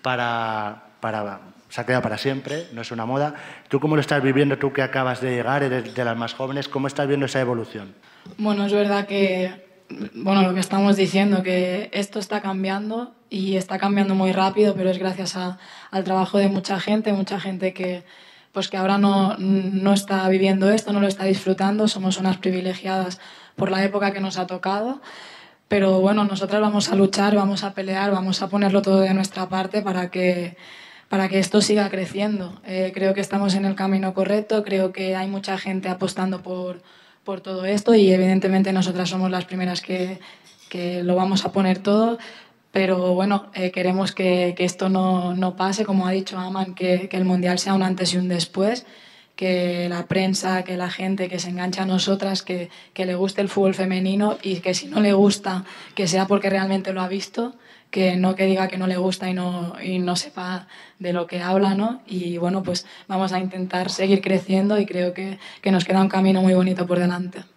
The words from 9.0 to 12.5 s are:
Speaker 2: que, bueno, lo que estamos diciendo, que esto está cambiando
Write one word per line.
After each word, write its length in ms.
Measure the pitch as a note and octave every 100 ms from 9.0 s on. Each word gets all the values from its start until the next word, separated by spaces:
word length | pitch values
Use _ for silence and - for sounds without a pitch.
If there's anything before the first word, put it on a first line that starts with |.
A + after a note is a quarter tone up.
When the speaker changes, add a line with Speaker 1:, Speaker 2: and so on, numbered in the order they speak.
| G3+
Speaker 2:
que, 580 | G3+ F#3+ F#3 F#3 - - _ _ - G#3
bueno, 300 | - G3 G3
lo 100 | F#3
que 60 | F#3
estamos 360 | F#3 G3 G3+ G3+
diciendo, 440 | F#3 F#3+ G3+ F#3+
que 480 | F#3 F3+ F#3 F#3 G#3+
esto 280 | G#3 G3+ G#3+
está 220 | G3 G#3
cambiando 760 | G3